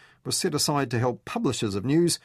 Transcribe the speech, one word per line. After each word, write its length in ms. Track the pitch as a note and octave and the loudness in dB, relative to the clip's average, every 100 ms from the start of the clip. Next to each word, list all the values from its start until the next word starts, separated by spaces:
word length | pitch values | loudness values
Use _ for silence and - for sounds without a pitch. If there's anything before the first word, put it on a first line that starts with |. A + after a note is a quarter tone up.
| - _ - | -14 _ -6
was 100 | - | -2
set 180 | F#3 | -2
aside 380 | D3 - C#3+ C3 | 0 0 0 0
to 80 | A#2+ | 0
help 240 | B2 A#2 | 0 -2
publishers 520 | - A#3+ F3 A#2 A2 G2 | -6 -2 -2 0 -2 -2
of 100 | B2+ | 2
news 340 | D#3 E3+ - | 4 4 0